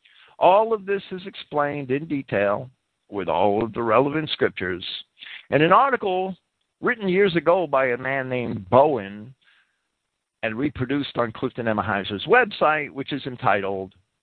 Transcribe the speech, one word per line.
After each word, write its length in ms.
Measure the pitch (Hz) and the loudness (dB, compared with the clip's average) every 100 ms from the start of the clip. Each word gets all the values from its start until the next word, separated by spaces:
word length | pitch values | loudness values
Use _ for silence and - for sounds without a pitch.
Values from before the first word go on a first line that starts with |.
| _ _ - _ | _ _ -20 _
All 340 | 160 190 220 | 6 6 4
of 120 | 220 196 | 0 -2
this 160 | 196 - | -6 -4
is 100 | 185 190 | -12 -12
explained 640 | - - 147 143 147 135 | -16 -6 -2 -2 -2 -4
in 160 | 135 165 | -4 -2
detail 600 | 147 135 104 101 101 131 _ _ _ _ | -6 -2 0 2 0 -4 _ _ _ _
with 200 | 101 87 | -6 -2
all 340 | 80 101 101 | 2 2 2
of 100 | 120 | -2
the 100 | 110 | -4
relevant 460 | 117 110 143 151 151 | 2 4 4 0 -6
scriptures 560 | - 110 - 92 90 92 - - _ - - - | -2 -2 -2 -6 -6 -8 -14 -16 _ -20 -20 -8
in 120 | 139 | -2
an 120 | 160 | 4
article 640 | 196 277 254 208 185 190 185 _ _ _ _ | 4 4 0 -4 -4 -6 -10 _ _ _ _
written 260 | 196 240 196 | -4 -4 -2
years 280 | 180 202 165 | 2 2 2
ago 300 | 151 185 165 | 2 2 2
by 220 | 139 131 | 0 2
a 100 | 120 | -2
man 320 | 127 135 131 | -2 -4 -2
named 400 | 127 117 113 92 | -4 -4 -6 4
Bowen 640 | 127 147 131 98 104 110 135 _ _ _ _ _ _ _ _ _ _ | 6 6 4 -4 -12 -16 -20 _ _ _ _ _ _ _ _ _ _
and 140 | 113 110 | -8 -4
reproduced 600 | 147 - 123 143 135 - | -6 -4 -2 -2 -2 -2
on 140 | 117 | -4
Clifton 360 | - 131 - 117 | -2 -6 -4 -2
Emahiser's 580 | 107 98 101 92 101 147 | 0 0 -2 -2 -6 2
website, 640 | 233 233 - 160 151 139 | 2 2 2 2 2 -4
which 220 | 131 135 | -8 -8
is 120 | 143 139 | -8 -8
entitled 680 | 123 107 101 98 98 95 - _ _ | -2 0 2 0 -6 -8 -14 _ _